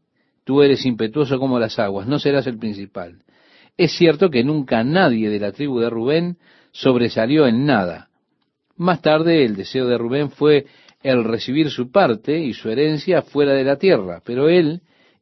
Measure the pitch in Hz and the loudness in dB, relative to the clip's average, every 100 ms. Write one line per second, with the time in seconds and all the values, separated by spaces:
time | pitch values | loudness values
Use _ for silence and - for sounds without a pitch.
0 | _ _ _ _ - 139 143 131 131 113 | _ _ _ _ 0 4 4 4 0 -2
1 | 110 135 135 131 135 123 110 - 101 98 | -4 -2 -2 -2 -2 -2 -2 -2 -4 -4
2 | 104 143 147 139 127 110 113 98 98 98 | -4 -2 0 -2 -2 -6 -10 -10 -14 -14
3 | 87 85 _ _ _ _ _ - 170 - | -16 -18 _ _ _ _ _ -2 -2 2
4 | 170 147 190 127 131 156 131 113 120 175 | 2 4 2 2 0 -2 -2 -2 0 2
5 | 170 113 107 104 101 95 143 123 117 113 | 2 0 -2 -4 -6 -6 -6 -2 -2 -2
6 | 120 160 175 175 _ _ _ - 135 120 | -2 -2 -2 -8 _ _ _ -2 0 2
7 | 117 - 113 156 135 113 147 117 90 78 | 0 0 0 2 4 2 2 0 0 -8
8 | - _ _ _ _ _ _ - 175 170 | -18 _ _ _ _ _ _ -4 -2 0
9 | 151 156 165 165 123 101 95 131 123 117 | 2 2 4 2 2 -2 -6 -4 0 -2
10 | 117 139 147 - 147 147 135 _ _ _ | -2 -2 -4 0 2 2 0 _ _ _
11 | 135 127 113 113 - 139 151 - 123 196 | 0 0 0 -4 -2 -2 -2 -4 0 2
12 | 165 107 - 156 147 101 113 113 151 151 | 2 0 -4 -4 -4 -6 -4 -2 0 -2
13 | 185 165 - 143 143 135 131 139 190 143 | 0 0 0 0 2 2 0 0 2 2
14 | 92 85 - 123 151 180 151 170 - _ | 0 -10 -8 0 2 4 2 -4 -12 _
15 | _ _ | _ _